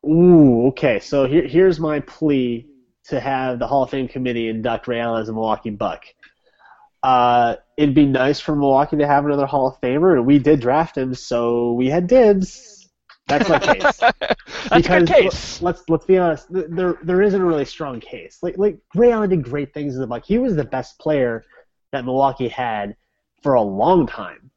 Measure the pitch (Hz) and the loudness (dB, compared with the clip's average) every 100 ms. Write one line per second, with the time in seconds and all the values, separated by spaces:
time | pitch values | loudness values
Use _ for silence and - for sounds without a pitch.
0 | 147 165 180 170 143 117 127 131 143 104 | 2 4 8 8 8 6 2 0 -2 -2
1 | - 143 131 156 147 151 190 156 160 147 | -2 -2 2 0 0 2 2 2 -4 -6
2 | - - 156 139 123 117 - _ _ _ | -8 -6 -2 0 -2 -6 -10 _ _ _
3 | _ 135 127 131 131 120 120 139 127 135 | _ -8 -4 -4 -4 -6 -2 -2 -2 -4
4 | 127 139 127 117 113 110 117 113 - 117 | -6 -6 -6 -4 -4 -4 -4 -6 -6 -4
5 | 117 113 110 110 110 107 117 104 101 80 | -4 -4 -6 -6 -4 -4 -6 -6 -8 -8
6 | - _ - _ _ _ _ _ _ _ | -16 _ -20 _ _ _ _ _ _ _
7 | 135 123 123 120 117 120 _ - 147 135 | 0 2 4 2 0 -4 _ -2 0 4
8 | 143 131 131 147 - 147 139 135 147 151 | 2 2 0 -2 -4 -2 2 2 0 -2
9 | 147 143 147 143 135 143 131 - 123 139 | 0 0 0 -2 -2 -2 -2 -4 -4 0
10 | 185 147 120 147 131 151 120 147 165 - | 2 2 4 4 4 2 2 0 -2 -4
11 | 131 127 - 120 117 120 120 120 127 160 | -6 -8 -6 -4 0 0 -2 0 0 -2
12 | 180 262 220 196 185 - - - _ _ | 2 4 4 2 -2 -10 -20 -20 _ _
13 | _ - - 285 - - - 233 - - | _ -20 -4 -2 2 2 2 0 0 2
14 | 233 - - - - - - - - 180 | 0 0 -6 -6 -8 -14 0 0 4 2
15 | 170 330 190 - - - 175 170 - 160 | 4 4 2 -2 -12 -6 -6 -6 -4 -4
16 | - 185 175 151 _ 185 160 170 180 165 | 2 2 2 -4 _ -8 -6 -4 -4 -4
17 | 160 180 208 196 180 156 143 - 147 120 | -2 0 0 0 0 -2 -4 -8 -12 -12
18 | - - 87 _ 175 - 208 160 _ 180 | -14 -18 -20 _ -10 -2 -2 -4 _ 2
19 | 240 226 208 180 120 147 139 151 143 127 | 2 2 0 -2 -2 -8 -8 -8 -8 -6
20 | 123 117 - 220 254 165 123 165 - _ | -8 -8 -4 -2 0 -2 -4 -8 -10 _
21 | 160 147 123 113 _ _ _ _ _ 143 | -4 0 -2 -4 _ _ _ _ _ -8
22 | 123 131 135 135 123 - 123 107 101 - | -4 0 0 -2 -8 -6 -6 -6 -8 -12
23 | _ _ _ _ 147 127 104 95 135 185 | _ _ _ _ 2 2 2 0 2 2
24 | 123 - 92 - 123 | 0 -6 -16 -18 _